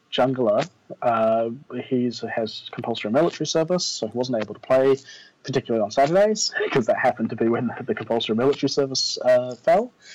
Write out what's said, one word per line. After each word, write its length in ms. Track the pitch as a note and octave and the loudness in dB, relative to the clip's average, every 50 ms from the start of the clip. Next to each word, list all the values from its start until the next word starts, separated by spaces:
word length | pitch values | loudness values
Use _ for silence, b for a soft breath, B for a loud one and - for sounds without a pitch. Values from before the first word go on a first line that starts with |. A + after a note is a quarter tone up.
| _ _ | _ _
jungler, 560 | - - B2 C3+ C3 B2+ B2 G#2+ G#2 A#2 D#3 - - _ _ - - - | -2 0 0 0 2 0 2 2 2 2 0 -2 -6 _ _ -18 -12 -4
uh, 480 | - A#2+ A#2 A2+ A2 A2 A2+ A2+ A#2 A#2 A#2 C#3 D3+ - B2+ B2 - | -2 0 0 2 2 2 2 2 0 -2 -4 -8 -12 -12 -12 -10 -6
he's, 380 | - C3 B2 B2 B2 A2+ - | -2 -2 0 0 -2 -2 -6
has 480 | A#2 G#2+ - A#2 A2+ A2 - - - - | -8 -8 -6 -4 -6 -6 -6 -10 -16 -14
compulsory 400 | - - A#2+ - A#2 - - G#2+ | -12 -8 -8 -6 -6 -6 -4 -2
military 340 | A2+ C#3+ E3 E3+ - - D#3 - | 0 2 2 2 0 -4 -6 -2
service, 380 | - E3 D#3+ D#3+ F3+ F3+ - | 0 0 0 0 0 -2 -2
so 220 | - - - A#2 G#2+ | -4 -6 -6 -8 -6
he 100 | - A#2+ | -4 -4
wasn't 240 | B2+ C3 B2 A2 | -4 -2 -2 -4
able 120 | G#2+ G#2 G#2 | -4 -6 -10
to 60 | - | -10
play, 340 | - - C3 C3 C3+ C#3 C3+ C3+ B B B B B B B _ - | -2 2 2 4 6 4 4 2 B B B B B B B _ -10
particularly 400 | - C3 C3+ - - A#2 A2+ G#2 | -6 -4 -4 -2 -2 -2 -2 -2
on 80 | G#2 | 0
Saturdays, 640 | - - C#3 D3 E3+ F#3+ G#3 G#3+ A3 - - - - - | 2 2 2 4 4 4 4 4 2 0 -2 -4 -2 -2
<laughs> 100 | - - | -4 0
'cause 140 | - C3+ A2 | 0 0 2
that 120 | - A2+ - | 2 0 2
happened 340 | - B2+ - - A2+ A2 | 2 0 0 0 -2 -4
to 40 | B2 | -2
be 140 | - A#2 A2+ | 0 0 2
when 180 | A#2 A#2 B2 A2+ | 2 0 0 -4
the, 160 | - - B2 | -4 -6 -6
the 100 | - G#2+ | -6 -6
compulsory 420 | - A2+ - A2+ A#2 - - A2 | -6 -4 -4 -2 -2 -2 0 0
military 340 | A2 B2+ C#3 C#3 - - C3+ | 2 2 2 2 2 -2 -2
service, 480 | - D3 C#3 C3+ C3 - - - - - - | 0 0 -2 0 -2 -2 -2 -2 -4 0 2
uh, 300 | B2 B2+ B2 B2 B2+ B2 | 4 4 4 4 0 -6
fell. 360 | - _ D#3+ E3+ G3 A#3+ B3+ - B B B B | -2 _ 4 4 4 2 0 -6 B B B B